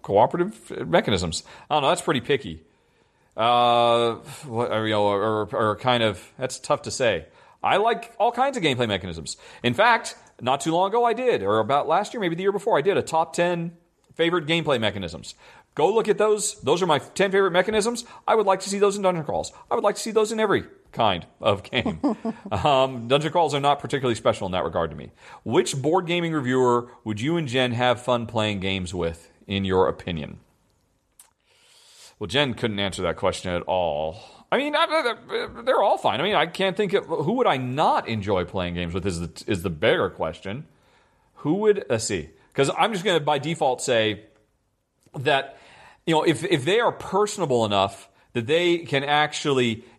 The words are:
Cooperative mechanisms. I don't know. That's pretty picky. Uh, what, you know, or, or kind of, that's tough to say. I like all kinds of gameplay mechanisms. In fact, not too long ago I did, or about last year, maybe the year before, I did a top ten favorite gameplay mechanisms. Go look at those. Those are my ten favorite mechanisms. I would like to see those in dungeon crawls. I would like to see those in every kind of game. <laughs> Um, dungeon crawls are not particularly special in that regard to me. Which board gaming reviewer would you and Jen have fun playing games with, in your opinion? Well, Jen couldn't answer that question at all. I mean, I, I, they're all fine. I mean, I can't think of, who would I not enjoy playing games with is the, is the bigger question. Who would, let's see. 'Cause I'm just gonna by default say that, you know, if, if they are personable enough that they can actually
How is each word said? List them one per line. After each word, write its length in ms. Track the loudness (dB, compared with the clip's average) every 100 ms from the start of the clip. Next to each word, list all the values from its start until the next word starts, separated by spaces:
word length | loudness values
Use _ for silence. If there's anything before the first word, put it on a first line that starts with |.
Cooperative 840 | 0 4 4 2 -4 -6 -14 -10 0
mechanisms. 580 | 0 2 0 -2 -6 -10 -18 -4
I 60 | 0
don't 80 |
know. 60 | 2
That's 120 | 0
pretty 180 | 0 -2
picky. 420 | 0 -2 -4 -14 -18 _ _ _ _ _ _ -2
Uh, 800 | 2 4 4 4 4 4 2 -2 -10 -18 -8
what, 240 | -4 -2 -2
you 60 | 0
know, 160 | 0 2
or, 420 | 2 0 0 -2 0
or 200 | 0 0
kind 260 | 0 2
of, 180 | 2 -2 -10 -10
that's 220 | -10 -8
tough 220 | -2 -2
to 80 | -2
say. 360 | -2 0 0 -4 _ -20 _
I 140 | 0 2
like 360 | 2 -2 -6 -2
all 140 | -2
kinds 240 | 0 -2 0
of 60 |
gameplay 240 | -2 0 0
mechanisms. 500 | -2 -4 -10 -12 -14 -18 -6
In 100 | -2
fact, 440 | 2 4 2 -2 -14 -20 -8
not 180 | -2 -2
too 140 | 0
long 160 | 0 0
ago 160 | 2 0
I 80 |
did, 280 | 0 0 0
or 180 | 2 2
about 280 | 2 0 2
last 260 | 0 0
year, 60 | -4
maybe 160 | -4 -2
the 60 |
year 100 | -2
before, 260 | -2 2 2
I 40 |
did 160 | 4 2
a 40 |
top 320 | 0 0 0
ten 440 | 0 0 0 -4 -10 _ _ _ -2
favorite 300 | 0 0 0
gameplay 320 | 0 2 0
mechanisms. 560 | 0 -2 -6 -8 -14 -20 -20 -20 _
Go 200 | 0 2
look 160 | 4 2
at 80 | 2
those. 420 | 2 2 -2 -4
Those 200 | 0 0
are 40 | 2
my 140 | 2
ten 320 | 0 -2 2
favorite 200 | 2 2
mechanisms. 520 | 2 2 0 -2 -4 -10 -8 0
I 80 | 2
would 100 | 4
like 140 | 0
to 80 | 0
see 80 | 2
those 180 | 2 2
in 60 |
dungeon 200 | 0 0
crawls. 300 | -2 -4 -4 -10 -4
I 40 | 0
would 80 | 0
like 100 | -2
to 60 |
see 100 | -2
those 220 | 0 0
in 60 | 2
every 240 | 2 0 -2 -14 _
kind 340 | 0 0 0 -4 _
of 220 | 0 0
game. 360 | -2 -4 -2 -2
<laughs> 140 | -2 -2 -6 -10 -6
Um, 560 | -2 2 4 2 0 0
dungeon 240 | 0 2
crawls 240 | 0 0 2
are 40 |
not 200 | 2 0
particularly 340 | 0 -2 0
special 320 | 0 0 0 -2
in 60 |
that 120 | -2
regard 280 | -2 -2 -2
to 40 | -4
me. 160 | -16 -18 -20 -14
Which 380 | -2 0 0 -2
board 240 | 0 0 0
gaming 280 | -2 -2
reviewer 580 | -2 0 2 4 4 0 -8
would 160 | -8 -4
you 160 | -2 -2
and 100 | -2
Jen 240 | 0 0
have 280 | 2 2 0
fun 280 | 0 -2 -2
playing 320 | -2 -2 -2
games 340 | -2 -2 -4
with, 380 | -4 -4 -6 -14 _ -6
in 180 | -4 0
your 220 | 2 2
opinion? 520 | 0 -6 -8 -8 -14 _ _ _ _ _ _ _ _ _ _ _ _ _ _ -20 -20 -20 -12
Well, 80 | -4
Jen 260 | 0 0
couldn't 260 | 0 -4 -2
answer 220 | -4 -2
that 160 | -2 0
question 340 | -2 -2 -4
at 120 | -4
all. 560 | -2 -2 0 -2 -4 -8 -16 -20 _
I 60 | -2
mean, 180 | 0 0
I, 100 | 0
I, 640 | 0 -2 -6 -6 -6 -6 -6 -2
they're 160 | 2
all 160 | 2 2
fine. 240 | 0 0
I 20 |
mean, 120 | 0 2
I 100 | 0
can't 320 | 0 -2 0
think 160 | 0
of, 140 | 0 0
who 260 | -2 0
would 140 | 2 2
I 100 | 2
not 500 | 0 0 2 2 0
enjoy 380 | -4 0 0 0
playing 300 | -4 -4 -4
games 180 | -4
with 140 | -4 -4
is 120 | -4
the, 240 | -6 -8 -4
is 160 | -4
the 80 | -2
bigger 400 | 0 2 2 0
question. 560 | -2 -6 -6 -10 -12 -12 _ _ _ _ _ _ -8
Who 180 | -2 2
would, 300 | 2 2 0
let's 140 | -2 -2
see. 240 | -4 -6 -14 _
'Cause 160 | 0 0 2
I'm 160 | 0
just 100 | 0
gonna 160 | 0 0
by 200 | 2 0
default 420 | -2 -2 -2 -2
say 440 | 0 2 2 -2 -8 _ _ _ _ _ _ _ _ -4
that, 400 | 2 2 0 -10 -20 -20 -20 _ 0
you 80 |
know, 100 | 2
if, 200 | 2 0
if 220 | 0 0 2
they 140 | 0
are 120 | 0
personable 720 | -2 -4 -2 -2 -2 0 2 2
enough 440 | 4 2 0 -18 _ _
that 120 | -6 0
they 340 | 0 2 0
can 240 | 0 -2
actually 800 | 0 0 0 -2 0 2 2 -2 -8